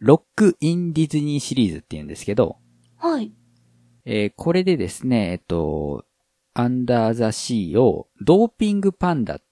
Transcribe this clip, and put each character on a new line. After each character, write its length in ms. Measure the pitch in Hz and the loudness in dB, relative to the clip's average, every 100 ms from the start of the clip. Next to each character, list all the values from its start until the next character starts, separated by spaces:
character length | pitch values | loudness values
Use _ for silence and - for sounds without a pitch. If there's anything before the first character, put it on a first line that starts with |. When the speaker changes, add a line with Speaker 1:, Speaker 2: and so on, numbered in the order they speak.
Speaker 1:
ロ 160 | 110 160 | 4 4
ッ 60 | - | 2
ク 220 | - 202 - | 2 2 4
イ 140 | 156 | 0
ン 180 | 175 175 | 0 -2
デ 100 | 156 | -2
ィ 60 | 156 | -2
ズ 120 | 151 | -2
ニ 160 | 147 143 | -2 -4
ー 40 | |
シ 140 | - | -2
リ 140 | 135 101 | 0 0
ー 40 | |
ズ 40 | 76 | -2
っ 20 | |
て 60 | - | -10
言 100 | 78 | -12
う 40 | |
ん 20 | 73 | -12
で 80 | 80 | -10
す 100 | - | -4
け 80 | |
ど、 220 | 104 80 - _ _ _ _ | 0 0 -2 _ _ _ _
Speaker 2:
は 220 | 339 302 | -4 -2
い。 120 | 214 - _ _ _ _ _ _ | -6 -12 _ _ _ _ _ _
Speaker 1:
え 220 | 123 107 104 | -6 -2 -2
ー、 60 | - | -2
こ 160 | 170 | -2
れ 120 | 180 | 0
で 120 | 185 151 | 0 0
で 120 | 90 | -2
す 180 | - 131 | -6 -2
ね、 240 | 120 90 | 0 0
え 40 | 90 | -4
っ 20 | |
と、 680 | - 85 76 76 73 65 - _ _ _ _ | -4 -4 -2 -4 -6 -8 -12 _ _ _ _
ア 160 | - 120 | -4 -2
ン 180 | 127 123 | -2 0
ダ 260 | 120 113 | 0 0
ー 20 | |
ザ 160 | 117 110 | 0 -2
シ 420 | - - 117 85 101 | -2 -4 -4 0 2
ー 40 | |
を 280 | 123 82 - _ | 2 2 -6 _
ド 260 | 101 190 226 | 2 4 4
ー 20 | |
ピ 240 | - 214 | 0 -2
ン 80 | 202 | 0
グ 120 | 190 | 0
パ 220 | - 180 | 0 -2
ン 100 | 151 | -2
ダ 120 | 92 71 | -4 -6
っ 60 | - | -12